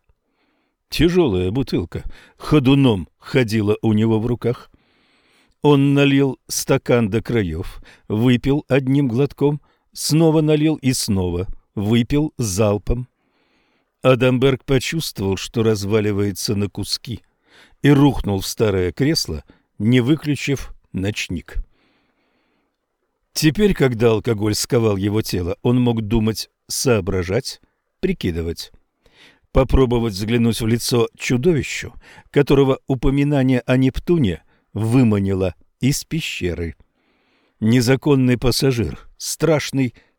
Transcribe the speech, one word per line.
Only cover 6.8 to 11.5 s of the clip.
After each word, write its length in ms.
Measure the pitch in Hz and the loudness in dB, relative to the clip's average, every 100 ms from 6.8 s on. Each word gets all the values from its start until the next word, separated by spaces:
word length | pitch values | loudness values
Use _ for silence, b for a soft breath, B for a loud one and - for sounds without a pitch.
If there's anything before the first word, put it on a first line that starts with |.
| - 120 110 | 2 0 2
до 120 | 110 | -2
краёв, 600 | - 120 90 80 90 - b b b | -2 -2 -2 -6 -10 -12 b b b
выпил 580 | 107 123 123 131 147 - | 0 2 2 0 -2 0
одним 400 | 131 127 139 139 | -2 2 0 0
глотком, 540 | 113 139 - 143 147 _ _ _ | 0 -2 0 -2 -2 _ _ _
снова 500 | - - 147 165 160 | -10 0 4 4 4
налил 340 | 151 151 156 151 | 2 2 0 0
и 180 | 131 | -2
снова 540 | 127 - 98 90 87 95 | -2 -2 -2 -2 -4 -6